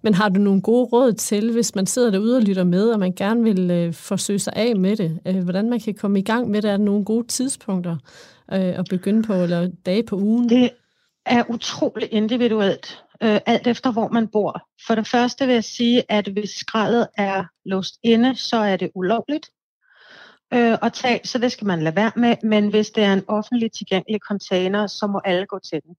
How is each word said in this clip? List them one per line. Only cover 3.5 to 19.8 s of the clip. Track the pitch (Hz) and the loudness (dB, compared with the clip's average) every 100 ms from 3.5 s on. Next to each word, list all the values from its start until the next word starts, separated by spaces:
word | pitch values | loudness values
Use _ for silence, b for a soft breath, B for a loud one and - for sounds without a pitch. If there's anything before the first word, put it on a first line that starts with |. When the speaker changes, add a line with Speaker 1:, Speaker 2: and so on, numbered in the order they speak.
| 190 180 | 2 2
Speaker 1:
øh, | 175 170 | 0 0
forsøge | 160 - 196 - 202 | -4 -6 -6 -2 -2
sig | - - | -2 -2
af | 226 220 | 0 2
med | 185 220 | 2 0
det, | 170 160 - | -2 -4 -4
øh, | 190 | -2
hvordan | 180 180 220 | -2 -2 -2
man | 240 | -2
kan | - | -4
komme | 202 202 202 | -6 -2 0
i | |
gang | 196 226 240 | 0 -2 0
med | 208 | -2
det? | 214 | 0
Er | 202 | 0
der | |
nogle | 208 202 | 0 0
gode | 202 220 240 | 0 -2 -2
tidspunkter, | - 254 - - 190 175 165 B B B B - | -4 -4 -6 -6 -4 -4 -8 B B B B -6
øh, | 190 185 - | -2 -2 -2
at | 180 | -4
begynde | 180 196 214 | -4 0 0
på, | 220 | 0
eller | 185 175 175 180 175 - | 0 0 0 -2 -6 -2
dage | 190 | -2
på | 226 190 | -2 -2
ugen? | 202 226 240 | 0 2 4
Speaker 2:
Det | 240 247 - _ _ _ _ - | 4 2 0 _ _ _ _ 0
er | 240 - | 0 0
utroligt | 233 - - 285 214 - | -4 -6 -4 -4 -2 -2
individuelt, | 220 214 247 240 214 196 - - - _ _ | 0 0 0 0 2 0 -2 -8 -20 _ _
øh, | 226 208 - | 0 2 2
alt | 233 247 | 0 0
efter | 233 262 | 0 -2
hvor | 220 190 | -2 0
man | 233 220 | 0 0
bor. | 214 180 - _ _ - | 0 -2 -6 _ _ -4
For | |
det | 220 214 | -2 0
første | 247 247 - 269 | 0 0 0 0
vil | |
jeg | 240 | 0
sige, | 208 - 240 240 - | 0 -2 2 2 2
at | 208 202 | -2 0
hvis | 196 208 | -6 -6
skraldet | - - 226 190 240 220 - | -10 -6 -2 0 0 0 -2
er | 202 196 180 _ | -2 -2 -6 _
låst | - 190 185 - | -6 -6 -6 -4
inde, | 233 226 247 254 | 2 4 4 0
så | - 233 | -2 0
er | 208 190 | 0 0
det | 185 | -4
ulovligt, | 190 180 226 - 302 - _ _ _ | -4 -2 -2 -2 -6 -8 _ _ _